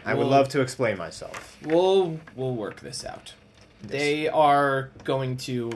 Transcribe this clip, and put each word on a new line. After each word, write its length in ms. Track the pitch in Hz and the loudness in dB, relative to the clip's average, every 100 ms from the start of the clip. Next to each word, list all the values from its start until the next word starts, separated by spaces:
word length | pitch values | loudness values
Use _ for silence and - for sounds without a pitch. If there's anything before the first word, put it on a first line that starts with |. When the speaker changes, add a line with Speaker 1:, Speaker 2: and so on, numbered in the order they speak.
Speaker 1:
I 100 | - | -4
would 60 | 127 | 0
Speaker 2:
We'll 80 | 139 | 4
Speaker 1:
love 200 | 135 135 | 4 4
to 100 | 147 | 0
explain 360 | 131 - 120 98 | -2 0 -2 -2
myself." 600 | 82 - - - - - | -8 -12 -14 -14 -16 -14
Speaker 2:
We'll, 560 | 147 165 185 196 180 160 160 117 | 0 2 4 4 2 -4 -12 -8
we'll 180 | 131 | -6
work 240 | 123 101 - | -4 -8 -10
this 240 | 69 67 | -12 -12
out. 300 | - - - - - - - _ | -10 -12 -16 -20 -20 -20 -20 _
Speaker 1:
Yes. 80 | - | -10
Speaker 2:
They 380 | 135 147 151 151 | -4 -2 0 0
are 640 | 156 151 143 143 135 131 - | 4 6 6 4 0 -4 -10
going 340 | - 135 131 127 | -2 -2 -2 -4
to, 340 | 131 123 117 | -4 -4 -4